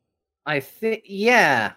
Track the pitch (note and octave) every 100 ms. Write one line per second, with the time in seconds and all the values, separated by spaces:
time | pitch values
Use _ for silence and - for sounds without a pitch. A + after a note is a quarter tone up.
0 | _ _ _ _ D3 D3 C3+ - A3 A3
1 | - G3 A3 A#3+ E3+ B2+ G#2